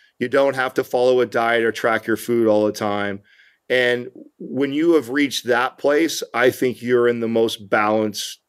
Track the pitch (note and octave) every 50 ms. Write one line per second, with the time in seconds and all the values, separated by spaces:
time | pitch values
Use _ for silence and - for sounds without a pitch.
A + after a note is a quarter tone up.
0 | _ _ _ - A#2+ B2 B2 C#3 C#3 C#3 C3 C3 B2+ A#2+ - - B2+ - - B2+
1 | B2 B2+ B2+ B2+ B2 A2 A2 A#2+ A2+ A#2 A#2 A#2 A2+ A2+ A2 - - A#2+ A2+ A2
2 | - - A2+ G#2+ - - A#2+ A#2 A2+ A2 G#2+ G#2+ G#2+ G#2+ G#2 - A2 G#2 G2+ G#2
3 | G2+ G2+ G2 G2+ - _ _ _ _ _ _ _ _ - B2 B2+ B2 B2 B2 B2
4 | B2 B2+ - - - - _ _ - - - B2+ C#3+ C3+ C#3 D3 E3 E3+ E3 D#3
5 | B2 A2+ C3 C#3+ C#3+ C3+ A2+ - - A#2 A#2+ A#2 B2 B2+ - - - C#3 D3 D3
6 | E3 D3+ D3 - - - - A#2+ B2 B2+ A#2+ - C3+ B2+ A2 - A#2 A#2+ B2 A#2+
7 | A#2+ A#2+ A#2+ A#2 A#2 A2+ A2+ A2+ A2+ A2+ - - G#2 F#2+ - A2+ G#2+ G#2+ G#2+ A2
8 | A2 G#2+ G#2 - - - - - _